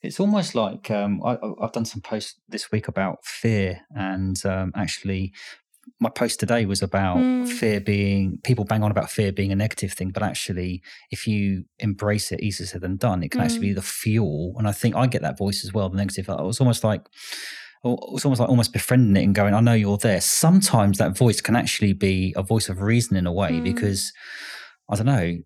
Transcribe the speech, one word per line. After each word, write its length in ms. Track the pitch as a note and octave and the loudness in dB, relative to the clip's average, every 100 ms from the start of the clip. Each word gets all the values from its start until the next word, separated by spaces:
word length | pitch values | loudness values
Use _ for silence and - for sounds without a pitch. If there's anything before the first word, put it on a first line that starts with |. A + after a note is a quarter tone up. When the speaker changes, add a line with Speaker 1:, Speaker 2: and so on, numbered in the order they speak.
Speaker 1:
It's 180 | - - | -10 -2
almost 360 | G3+ G#3 F3 A#2 | 0 2 0 -2
like, 360 | G#2 G2+ - | -2 -4 -4
um, 300 | G#2 G2+ G2 | -2 0 -2
I, 120 | - B2 | -2 -4
I, 180 | A2 - | -6 -6
I've 80 | G2+ | -6
done 140 | - A2+ | -4 -6
some 160 | A2+ | -8
posts 340 | - A2 - - _ | -8 -8 -8 -16 _
this 200 | A2+ - | -12 -4
week 160 | G#2+ - | -4 -4
about 340 | - F#2+ - | -4 -4 -6
fear, 580 | - - A2+ A2 F#2+ F2 _ G2 | -12 -4 0 2 0 -4 _ -8
and, 480 | F#2+ F#2+ F#2+ F#2 G2 | -6 -2 -2 -2 -2
um, 260 | F#2+ F#2 F#2+ | -2 -4 -4
actually 560 | F2+ - G2 F#2+ F#2+ - - - _ _ - _ | -6 -4 -4 -4 -4 -8 -20 -20 _ _ -20 _
my 100 | A2 | -4
post 300 | - A#2 - | 0 -2 0
today 260 | G#2 A#2 G#2 | 0 2 2
was 160 | G2 | 0
about 360 | F#2+ F#2+ F#2+ F2+ | 0 0 2 2
Speaker 2:
Mm. 300 | B3+ B3+ B3 | 2 0 -2
Speaker 1:
fear 320 | A#3+ A3+ G#3 | -2 0 0
being, 580 | G3+ G3+ G3+ G3 C3+ - | 0 0 2 2 0 -2
people 220 | - A#2+ G2+ | 0 0 2
bang 180 | A2 | 2
on 80 | G#2+ | 2
about 180 | G#2 - | 0 -2
fear 220 | - G#2 | -2 -2
being 200 | F#2+ G2 | 0 0
a 40 | G2 | 0
negative 380 | A2 - G2 | 0 -2 -8
thing, 160 | - F#2+ | -4 -6
but 120 | F#2+ | -2
actually 580 | G2+ - - F2+ F2+ F2+ - - _ | -4 -4 -6 -4 -4 -6 -10 -20 _
if 160 | - - | -8 -2
you 380 | G#2+ G2+ F#2+ - _ | 0 0 -2 -6 _
embrace 520 | G#2+ F#2+ G#2 G#2 - | -4 -2 0 0 -2
it, 80 | G2 | -4
easier 240 | G#2+ F#2+ F#2 | -4 -4 -8
said 140 | F#2 | -8
than 160 | F2+ F#2+ | -6 -2
done, 260 | - F2+ | 0 0
it 60 | E2+ | -2
can 100 | B3 | -2
actually 180 | - A#3 | -2 0
Speaker 2:
Mm. 20 | |
Speaker 1:
be 120 | G2+ | -2
the 80 | G2 | -2
fuel. 760 | - - A2+ A2 G2 D2 F2 G2 | -6 -6 0 0 0 -2 -6 -2
And 100 | G#2+ | -2
I 40 | |
think 220 | G2+ A#2+ F#2+ | 0 -2 2
I 100 | B2+ | 0
get 140 | B2 | 0
that 140 | D2 C2+ | -4 -4
voice 260 | G2+ G2 | -4 -4
as 100 | - | -4
well, 160 | G#2 F#2+ | -2 -2
the 80 | F#2 | -2
negative. 320 | G2 G2 F#2+ | -2 -4 -6
It 100 | F#2+ | -4
was 160 | E2+ A#2 | -4 2
almost 240 | B2+ A2+ | 2 4
like, 180 | A2 G2+ - - - - - - - _ | 0 -2 -6 -20 -16 -14 -12 -16 -18 _
it 140 | B2 A#2+ - | -4 -4 -4
was 120 | C#3+ C#3+ | -2 0
almost 140 | B2+ | 2
like 100 | B2 | 4
almost 240 | B2 A2 | 4 2
befriending 420 | A#2 - B2+ A#2 G2 | -2 2 4 6 6
it 40 | G2 | 6
and 80 | G2+ | 4
going, 180 | G2+ G#2 | 4 6
"I 40 | |
know 140 | A#2 | 6
you're 240 | A2+ G2+ G2+ | 4 4 2
there." 240 | A#2 F#2 | 2 2
Sometimes 760 | - - D#3+ F#3 G3 A#2 G2+ G2 | 2 4 6 6 6 4 4 4
that 180 | G2 F#2 | 2 4
voice 240 | B2 G#2 | 4 4
can 140 | - A2+ | 2 2
actually 380 | F2 - G#2 | 2 0 2
be 400 | G2 G2 F#2+ F#2 - | 2 2 2 0 -2
a 80 | |
voice 260 | G2 A2 - | 0 0 0
of 120 | F#2 | -2
reason 340 | G2+ A#2+ A#2+ F#2+ | 2 2 2 0
in 80 | F2 | 0
a 60 | |
way, 180 | F2 F#2+ | 0 0
Speaker 2:
Mm. 100 | E2 | 0
Speaker 1:
because, 500 | E2 F#2+ G#2 F#2+ - - - - - - - _ _ | -2 0 0 -2 -4 -10 -18 -16 -16 -16 -20 _ _
I 60 | G#2 | -2
don't 120 | A2+ | 2
know 300 | C3+ E2+ E2+ | 2 0 -4